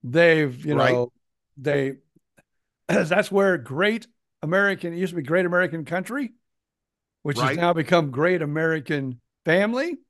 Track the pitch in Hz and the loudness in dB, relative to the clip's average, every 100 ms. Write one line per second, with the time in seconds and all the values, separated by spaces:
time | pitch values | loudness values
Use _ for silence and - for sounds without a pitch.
0 | 123 147 170 160 147 127 151 143 127 123 | 0 4 6 4 2 -2 -2 0 2 0
1 | 123 _ _ _ _ - 135 143 135 135 | -2 _ _ _ _ -8 -2 -2 -2 -8
2 | _ _ _ _ _ _ _ _ - 196 | _ _ _ _ _ _ _ _ -2 0
3 | 165 180 - 196 196 170 117 135 208 226 | 2 0 2 2 2 2 -4 -2 0 0
4 | - _ _ _ 151 190 202 190 175 170 | -8 _ _ _ 0 2 2 -2 -6 -4
5 | 185 175 135 175 180 175 180 165 143 175 | -4 -4 0 0 2 0 0 -4 -6 -6
6 | 190 254 247 _ _ _ _ _ _ _ | -4 -6 -8 _ _ _ _ _ _ _
7 | _ _ 143 120 127 160 175 165 151 175 | _ _ -6 -2 0 2 0 0 2 2
8 | 147 127 170 180 151 151 160 160 - 147 | 2 0 0 0 -2 -2 0 -2 -2 -4
9 | 135 123 _ _ - 175 208 247 339 294 | -4 -10 _ _ 0 2 2 -2 -4 -8